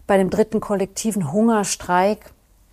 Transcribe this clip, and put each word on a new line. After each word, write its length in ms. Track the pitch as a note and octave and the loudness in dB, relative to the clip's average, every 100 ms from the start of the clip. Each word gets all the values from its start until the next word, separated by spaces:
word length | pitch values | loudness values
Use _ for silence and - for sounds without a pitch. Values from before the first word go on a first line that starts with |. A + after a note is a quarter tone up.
| - | 0
bei 120 | G3 | 2
dem 100 | F#3 | 2
dritten 320 | F#3+ G#3+ G#3+ | 0 -2 -2
kollektiven 720 | - G3 F#3+ - A3 G#3 D3 | -4 -4 -4 -6 -4 -2 -2
Hungerstreik 1000 | G3 A3+ A3 G3 - - F3+ G3 G#3+ - _ _ _ _ | 0 2 2 -2 -4 -2 2 2 -2 -8 _ _ _ _